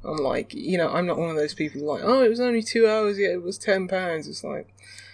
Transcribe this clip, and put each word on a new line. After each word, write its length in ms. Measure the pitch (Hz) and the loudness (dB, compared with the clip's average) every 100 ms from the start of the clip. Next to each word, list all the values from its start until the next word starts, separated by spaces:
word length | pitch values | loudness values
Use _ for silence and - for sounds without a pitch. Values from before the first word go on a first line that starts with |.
I'm 120 | - 156 | -6 -4
like, 340 | 135 123 - | -2 -2 -4
you 240 | - - 180 | -8 -4 0
know, 100 | 165 | 0
I'm 180 | 165 180 | 0 -2
not 120 | 143 | -2
one 120 | 170 | -2
of 60 | 160 | 0
those 180 | 151 | -2
people 280 | - 151 143 | -2 -6 -4
like, 200 | 147 131 | -4 -2
"Oh, 200 | - 262 | 2 4
it 60 | 240 | 4
was 120 | 233 | 4
only 220 | 247 233 | 2 0
two 260 | 220 226 226 | 0 4 6
hours, 300 | 220 208 202 | 6 0 0
yet 140 | 196 | 0
it 100 | 180 | 0
was 160 | 175 208 | -4 -6
ten 280 | - 190 185 | 0 0 2
pounds." 400 | 190 180 160 151 | -2 -2 -4 -6
It's 140 | - | -12
like, 260 | - - - _ - - - | -8 -10 -12 _ -20 -20 -20